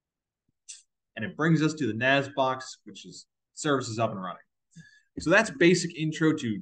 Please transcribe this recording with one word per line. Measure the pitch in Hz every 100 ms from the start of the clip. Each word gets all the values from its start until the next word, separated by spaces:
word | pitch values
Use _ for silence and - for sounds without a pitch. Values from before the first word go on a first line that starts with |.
| _ _ _ _ _ _ - - _ _ _ -
And | 104
it | 107
brings | 160 156
us | 156
to | - 120
the |
nas | 110 127 139 131 -
box, | 131 131 - - -
which | - -
is | - - _ _
services | - 156 135 113 113
up | 113
and | 101
running. | 92 82 _ _ _ - - _ _ -
So | 151
that's | 196 220
basic | 156 175 175 170 139
intro | 156 151 160
to | 139 120 98